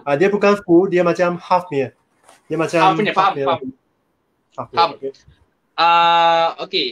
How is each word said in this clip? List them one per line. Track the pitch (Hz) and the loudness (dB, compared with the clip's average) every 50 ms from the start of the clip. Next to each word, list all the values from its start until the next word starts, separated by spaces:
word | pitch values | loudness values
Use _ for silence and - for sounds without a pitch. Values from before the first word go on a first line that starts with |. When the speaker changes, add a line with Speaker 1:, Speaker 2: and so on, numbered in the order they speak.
| - | -4
Speaker 1:
ah, | 143 143 | -4 -2
dia | 143 175 196 | 0 0 0
bukan | 202 202 196 202 202 202 - | 0 0 0 0 0 0 0
full, | - 170 170 190 | 2 4 4 4
dia | 185 165 175 175 | 2 0 0 0
macam | 170 165 175 180 175 175 | 0 0 0 -2 -2 -2
half | 175 - - 185 180 - | -6 -4 -2 -2 -2 -2
punya. | - 147 139 131 - - _ _ _ _ _ _ _ - _ _ | -2 -4 -4 -4 -6 -8 _ _ _ _ _ _ _ -20 _ _
Dia | _ 156 | _ -6
macam | 160 160 147 - 165 | -4 -4 -2 0 2
Speaker 2:
Half | 180 190 175 | 2 2 2
punya, | 160 214 180 - | 2 -2 -2 0
Speaker 1:
half | 190 | 0
Speaker 2:
faham, | 190 196 185 | 0 0 0
Speaker 1:
punya. | 143 135 | -2 -2
Speaker 2:
faham. | 135 131 127 131 131 - _ _ _ _ _ _ _ _ _ _ _ _ _ _ _ _ | -4 -4 -4 -6 -12 -16 _ _ _ _ _ _ _ _ _ _ _ _ _ _ _ _
Speaker 1:
Half | - 123 - | -16 -14 -8
punya, | - 170 | -2 -2
Speaker 2:
Faham. | 170 165 - | -2 -2 -2
Speaker 1:
okey. | - 135 135 - _ _ _ _ _ _ _ _ _ _ _ _ | -8 -12 -12 -12 _ _ _ _ _ _ _ _ _ _ _ _
Speaker 2:
Ah, | - 165 170 170 170 170 170 170 170 170 165 170 165 165 165 - - 165 | -2 0 2 4 4 4 4 2 4 2 2 2 2 0 -2 -4 -8 -12
okey. | - - 175 143 120 | -8 -6 -6 -4 -6